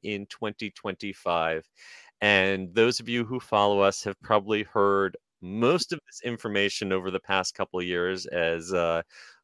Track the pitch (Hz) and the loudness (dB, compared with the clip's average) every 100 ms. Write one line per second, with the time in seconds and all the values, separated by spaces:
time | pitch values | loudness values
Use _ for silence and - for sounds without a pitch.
0 | - 101 101 - 107 - 107 - 101 92 | -6 -6 -8 -8 -8 -6 -10 -8 -8 -6
1 | 101 - 87 85 80 80 - _ - - | -8 -6 -2 0 0 -2 -6 _ -20 -20
2 | - - 104 98 95 95 92 101 117 123 | -20 0 4 6 4 0 -2 2 2 2
3 | 117 120 113 127 - 104 101 101 98 - | -4 -4 -4 -6 0 2 4 4 2 2
4 | 104 - - 107 101 107 104 110 101 98 | -4 -6 0 0 2 -2 0 2 4 4
5 | 95 - _ _ 90 107 120 170 - 160 | 0 -4 _ _ -10 0 2 2 -2 -8
6 | - - 120 117 110 98 101 - 98 95 | -12 -10 -8 -6 -4 0 0 -2 -2 -2
7 | 92 95 - 95 92 - 95 90 90 87 | -2 -6 -2 -2 -2 -4 -6 -4 -4 -2
8 | 90 92 - 87 82 82 82 90 85 82 | -2 -4 -4 -2 0 -2 -2 0 0 0
9 | - - - - | -4 -14 -20 -20